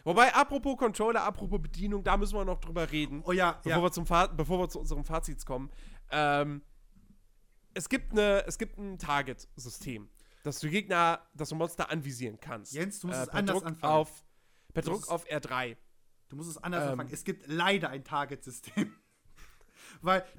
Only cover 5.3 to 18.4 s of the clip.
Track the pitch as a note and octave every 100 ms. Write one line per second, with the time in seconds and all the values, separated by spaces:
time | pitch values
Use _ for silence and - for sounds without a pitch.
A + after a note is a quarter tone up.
5.3 | - - B2+ C#3 - - - - D3 D3
6.3 | C#3+ D3 C#3+ - - - - - - _
7.3 | _ _ - _ F#3 - C4+ - G#3+ G#3
8.3 | G3 - - A3 - G3+ F#3 - C#3+ C3
9.3 | A#2+ - - B2 - D3 A2+ G#2+ - -
10.3 | - D3 C#3 D3+ F#3+ F3+ F3 E3+ E3 -
11.3 | D3+ D3+ D#3+ E3 - D#3 D#3+ C#3 A#2+ B2
12.3 | A2 D#3 A2+ G2+ C#3+ G3 - F3 C3 B2+
13.3 | G3 G3 F#3+ E3 D#3+ D3 D#3 D#3 - -
14.3 | _ _ _ _ D#3+ D#3+ E3+ - E3+ -
15.3 | D3+ C3+ B2+ B2 A2+ - _ _ _ -
16.3 | C#3 E3 D3+ F3 F3 C#3+ B2+ B2+ D#3 -
17.3 | - C#3+ D#3+ F#3 G3+ D#3 C3+ - D3+ C#3
18.3 | C3+